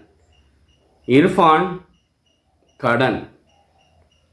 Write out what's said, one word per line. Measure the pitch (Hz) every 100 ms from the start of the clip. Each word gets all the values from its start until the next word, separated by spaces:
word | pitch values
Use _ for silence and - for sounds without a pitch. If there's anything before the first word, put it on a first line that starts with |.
| - _ _ _ _ _ _ _ _ _ -
இர்ஃபான் | 127 180 185 170 160 185 180 - _ _ _ _ _ _ _ _ _
கடன். | 123 117 127 95 - - _ _ _ _ _ _ _ _ _